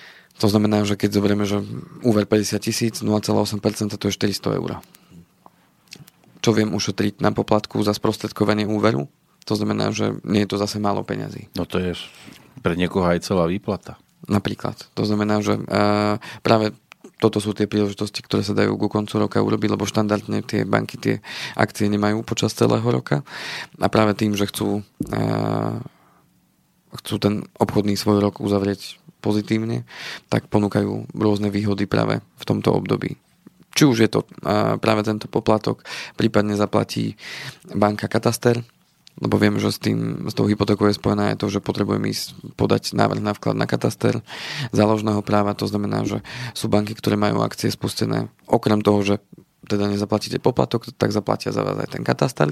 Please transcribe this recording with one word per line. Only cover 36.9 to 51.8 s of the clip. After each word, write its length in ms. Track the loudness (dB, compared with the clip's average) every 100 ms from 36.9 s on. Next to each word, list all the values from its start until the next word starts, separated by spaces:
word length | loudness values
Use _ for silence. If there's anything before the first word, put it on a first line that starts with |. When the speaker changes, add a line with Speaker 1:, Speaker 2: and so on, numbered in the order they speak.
| -2 -6 -6 -14 -14 -14 -16 -10
Speaker 1:
banka 400 | 0 2 2 -2
kataster, 560 | 0 0 2 2 0 -2 _ _ _ _ -6
lebo 160 | 0 4
viem, 220 | 4 2
že 160 | 0
s 80 | 0
tým, 480 | -2 -2 -2 -6 -4
s 40 |
tou 120 | 0 0
hypotékou 400 | 2 2 2 2
je 80 |
spojené 400 | 2 0 0 0
aj 80 | -2
to, 80 | -2
že 80 | -2
potrebujem 440 | -2 -2 0 0 -2
ísť 480 | -4 -8 -12 -10
podať 400 | -2 2 2 0
návrh 280 | 0 0 0
na 120 | -2
vklad 240 | -2 -2 -2
na 80 | -2
kataster 560 | 0 -2 0 0 -2 -6 -12 -10 -8 0
záložného 520 | 4 4 4 0 -2 0
práva. 320 | 2 2 0
To 80 | -2
znamená, 400 | -2 -2 -2 -2
že 160 | -4 -6 -10 -10
sú 160 | -6 0
banky, 240 | 0 0
ktoré 240 | -4 -2 0
majú 240 | 2 0
akcie 280 | -2 -2 -4
spustené. 600 | -2 -4 -2 -2 -2 -4 -10 0
Okrem 320 | 2 4 2
toho, 240 | 4 2
že 120 | 2 -2 -4 -20 -20 _ -4
teda 220 | -2 0
nezaplatíte 500 | 0 0 -2 -2 -2
poplatok, 480 | 0 2 0 -2 -6 -2
tak 160 | 0
zaplatia 400 | 0 0 -2 -2
za 80 | -2
vás 160 | -2
aj 220 | -4